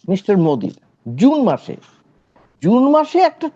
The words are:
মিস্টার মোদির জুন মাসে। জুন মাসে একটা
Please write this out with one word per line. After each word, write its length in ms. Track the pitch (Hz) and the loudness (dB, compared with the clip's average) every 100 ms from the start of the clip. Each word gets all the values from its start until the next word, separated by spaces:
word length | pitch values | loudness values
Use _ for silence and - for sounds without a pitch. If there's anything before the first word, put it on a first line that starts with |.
| - | -6
মিস্টার 300 | 190 - 196 | -4 0 0
মোদির 360 | 160 135 - - _ _ 120 120 | 2 0 -4 -12 _ _ -12 0
জুন 260 | 247 302 | 0 2
মাসে। 340 | 226 131 - - - _ _ _ _ _ _ _ | 0 -2 -6 -18 -18 _ _ _ _ _ _ _
জুন 280 | 160 240 269 | 0 2 2
মাসে 280 | 302 302 349 | 2 0 0
একটা 320 | 359 - 320 | 0 -2 -12